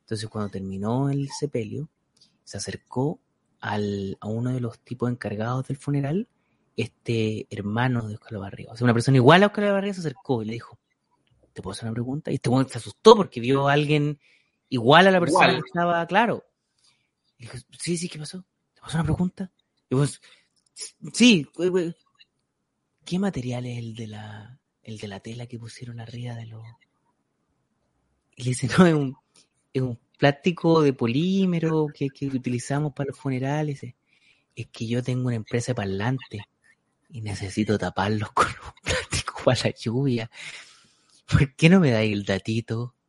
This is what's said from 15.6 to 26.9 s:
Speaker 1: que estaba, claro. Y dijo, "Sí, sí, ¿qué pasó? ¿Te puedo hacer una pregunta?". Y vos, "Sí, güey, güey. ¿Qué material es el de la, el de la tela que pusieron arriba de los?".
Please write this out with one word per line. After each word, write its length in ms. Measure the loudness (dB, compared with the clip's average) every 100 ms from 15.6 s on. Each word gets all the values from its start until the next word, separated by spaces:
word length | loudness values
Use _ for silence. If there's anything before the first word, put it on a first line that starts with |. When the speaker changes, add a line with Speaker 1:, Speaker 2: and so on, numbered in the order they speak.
Speaker 1:
que 60 | -2
estaba, 360 | -2 0 0 0
claro. 360 | 2 2 -2 _ _ _ _ _ _ _ _ _ _
Y 40 |
dijo, 160 | -18 -16 -18 -12
"Sí, 180 | -6 -6
sí, 120 | -6
¿qué 100 | -10
pasó? 260 | -14 -14 -18 _ _
¿Te 60 | _
puedo 80 | -6
hacer 120 | -2
una 20 | 0
pregunta?". 380 | 0 -2 -4 -14 _ _ _ _
Y 40 |
vos, 260 | 2 2 -2 -20 _ _ _ _ -18 -18 _ -12
"Sí, 340 | 4 6 6 2
güey, 140 | -4 0
güey. 260 | 0 -2 -8 _ _ _ _ _ _ _ _ _ _
¿Qué 140 | -6 -2
material 440 | -2 -4 -6 -6 -6
es 120 | -8
el 160 | -10
de 120 | -10 -12
la, 500 | -12 -14 -16 -18 -20 _ _
el 160 | -16 -14
de 80 | -12
la 140 | -12
tela 260 | -12 -14 -12
que 120 | -14
pusieron 420 | -14 -16 -14 -14
arriba 340 | -14 -12 -10
de 120 | -10 -14
los?". 180 | -16 -20 -20 _